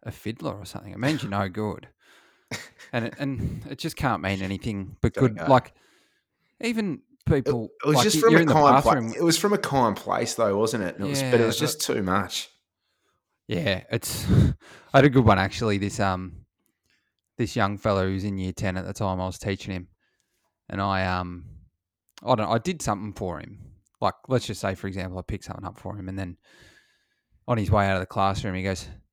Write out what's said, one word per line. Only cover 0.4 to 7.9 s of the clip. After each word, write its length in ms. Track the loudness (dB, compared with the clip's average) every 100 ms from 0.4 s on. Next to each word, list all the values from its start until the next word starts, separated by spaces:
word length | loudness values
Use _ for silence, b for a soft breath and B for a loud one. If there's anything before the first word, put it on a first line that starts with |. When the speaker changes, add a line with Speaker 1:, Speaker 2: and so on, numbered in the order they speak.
| -8
Speaker 1:
or 120 | -10 -12
something. 280 | -14 -14
It 60 | -4
means 240 | -2 -2
you're 60 | -4
no 180 | -4 -4
good. 380 | -4 -6 -6 -12 _ b b b b b -14 -14 _ -8
And 140 | -6 -6
it, 80 | -6
and 420 | -6 -4 -6 -6 -10
it 80 | -10
just 180 | -8 -4
can't 260 | -2 0
mean 180 | -2 -2
anything 540 | -4 -6 -6 -6 -8 -2
but 120 | -2
Speaker 2:
Gotta 140 | 2 2
Speaker 1:
good. 100 | 2
Speaker 2:
go. 60 | 4
Speaker 1:
Like, 280 | 4 4 _ _ _ _ _ _ _ _ _
even 400 | -4 -2 -2 -6 _ _ 0
people, 380 | 0 2 -2 -4
Speaker 2:
It, 60 | _
it 20 | 2